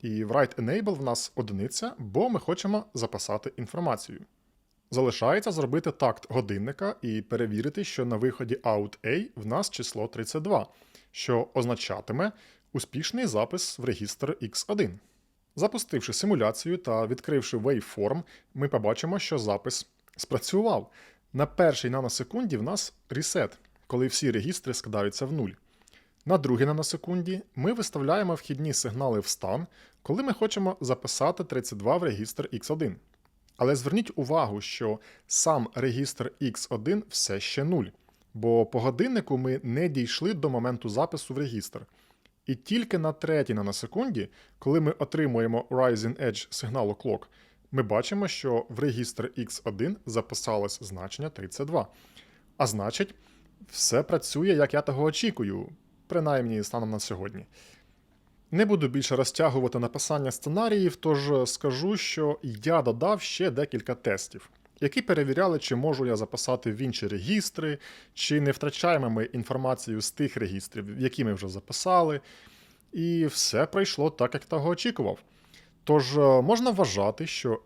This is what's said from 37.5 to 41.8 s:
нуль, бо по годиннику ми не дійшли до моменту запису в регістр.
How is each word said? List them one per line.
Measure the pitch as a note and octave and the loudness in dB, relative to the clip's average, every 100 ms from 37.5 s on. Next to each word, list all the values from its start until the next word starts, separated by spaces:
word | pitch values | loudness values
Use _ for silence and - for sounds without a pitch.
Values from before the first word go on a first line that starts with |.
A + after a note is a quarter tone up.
| - | -2
нуль, | D3 F3 F#2 - _ _ _ | 0 0 -2 -6 _ _ _
бо | A2+ A#2 A#2 A2 | -2 4 4 4
по | B2 | 2
годиннику | B2 A#2+ B3 A#3 - C3 | 0 2 0 0 0 0
ми | C3 C3 | 0 -2
не | B2 B2+ F3 | -2 0 0
дійшли | C3+ A#2+ - F3 | 0 -2 0 -2
до | F#3 D3 | 0 0
моменту | B2 B2 A#2+ A2+ | 0 0 -2 -2
запису | G#2+ D#3+ - - | 0 0 -2 -6
в | C3+ | -4
регістр. | C#3 A2+ - - | -4 -4 -6 -12